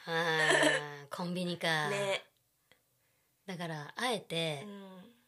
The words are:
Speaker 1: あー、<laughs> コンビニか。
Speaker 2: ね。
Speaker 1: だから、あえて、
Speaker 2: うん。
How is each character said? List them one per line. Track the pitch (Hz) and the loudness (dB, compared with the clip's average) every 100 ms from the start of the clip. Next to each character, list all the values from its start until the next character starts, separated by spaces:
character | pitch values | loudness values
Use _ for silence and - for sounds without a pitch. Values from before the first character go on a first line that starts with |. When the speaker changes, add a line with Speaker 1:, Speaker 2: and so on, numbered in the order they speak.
| - | -2
Speaker 1:
あ | |
ー、 | 165 170 156 156 151 302 - 147 143 - | 0 2 4 6 6 6 4 -2 -10 -10
<laughs> | - | -6
コ | |
ン | 175 | -4
ビ | 180 175 | -2 -2
ニ | 170 | 0
か。 | 170 156 147 | 0 2 2
Speaker 2:
ね。 | - - 190 - _ _ _ _ _ _ _ _ _ _ _ - | 0 0 -2 -6 _ _ _ _ _ _ _ _ _ _ _ -10
Speaker 1:
だ | 175 | -6
か | 170 | -6
ら、 | 156 147 - | -6 -8 -4
あ | 247 | -2
え | 214 | -2
て、 | - 165 160 147 208 | -2 -2 -2 -4 -8
Speaker 2:
う | |
ん。 | 202 190 185 214 - | -14 -16 -18 -20 -20